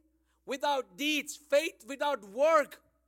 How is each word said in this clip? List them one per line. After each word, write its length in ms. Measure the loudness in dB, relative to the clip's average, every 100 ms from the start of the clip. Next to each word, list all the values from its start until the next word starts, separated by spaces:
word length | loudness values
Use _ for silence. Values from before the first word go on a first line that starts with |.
| _ _ _ _ -10
without 500 | -4 0 0 -4 -4
deeds, 400 | -2 -2 -4 -12
faith 480 | 0 0 0 -6 -12
without 360 | -4 -2 -4 -6
work 500 | 0 4 4 2 -6 _ _